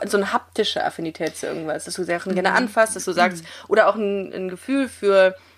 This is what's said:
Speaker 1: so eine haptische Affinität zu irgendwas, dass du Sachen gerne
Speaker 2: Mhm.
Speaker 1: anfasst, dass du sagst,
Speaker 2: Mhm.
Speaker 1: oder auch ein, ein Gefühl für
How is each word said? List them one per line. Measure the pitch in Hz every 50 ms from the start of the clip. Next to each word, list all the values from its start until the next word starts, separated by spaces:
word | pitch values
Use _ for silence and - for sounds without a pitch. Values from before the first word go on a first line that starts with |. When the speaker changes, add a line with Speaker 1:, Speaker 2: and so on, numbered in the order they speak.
| -
Speaker 1:
so | 196 -
eine | 202 196 196
haptische | - 247 - _ - - - - - - -
Affinität | - - - 165 160 156 - 165 156 156
zu | - -
irgendwas, | - 156 160 160 156 151 156 -
dass | 175 -
du | 185 180
Sachen | 165 170 175 - 190 190
gerne | 185 180 185
Speaker 2:
Mhm. | -
Speaker 1:
anfasst, | 220 254 214 - 226 220 220 -
dass | 190 -
du | 190 170
sagst, | 175 175 185 180 165
Speaker 2:
Mhm. | 160 - - - - -
Speaker 1:
oder | 202 220 196
auch | 190 208
ein, | 220 208 196 202 196 190 -
ein | - 180 185 185
Gefühl | 180 - - - 269 277 269
für | 240 - - 202 196 196 190 190 185 185 - _ _ _